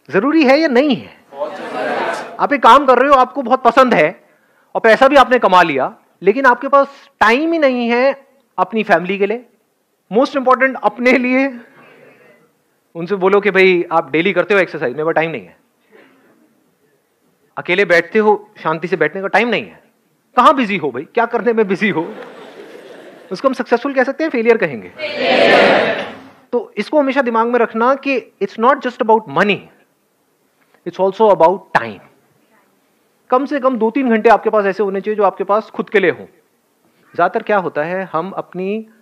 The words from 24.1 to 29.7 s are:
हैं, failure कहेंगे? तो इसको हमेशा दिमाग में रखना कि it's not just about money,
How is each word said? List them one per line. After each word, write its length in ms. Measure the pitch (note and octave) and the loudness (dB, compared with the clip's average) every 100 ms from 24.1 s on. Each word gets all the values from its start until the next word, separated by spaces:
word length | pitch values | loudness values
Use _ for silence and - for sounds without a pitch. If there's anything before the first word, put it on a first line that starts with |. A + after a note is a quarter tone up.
| C4+ D#4+ | -2 -4
हैं, 60 | |
failure 260 | C4+ A3+ A3+ | 0 2 2
कहेंगे? 360 | F3 A#2+ F#2 - - - - - - - - - - - - - - - _ | 0 -6 -14 -14 -10 -6 0 2 4 4 4 2 0 -4 -10 -16 -20 -20 _
तो 200 | A#3+ G3+ - | -6 -6 -8
इसको 240 | G#3 D4+ | -4 0
हमेशा 220 | C4+ C4 | 0 0
दिमाग 260 | A#3+ A3+ A#3 | -2 -2 0
में 100 | B3 | 0
रखना 360 | A3+ A3+ A3+ C#4 | -2 0 -2 -2
कि 380 | C#4 C4 - - | -2 -6 -6 -8
it's 180 | G3 - | -10 -2
not 160 | A#3 C4 | 0 0
just 180 | B3+ A#3 | -2 -4
about 220 | A3+ A3+ | 0 0
money, 380 | A3 C#3 G3+ F3 - | 0 -2 0 -2 -8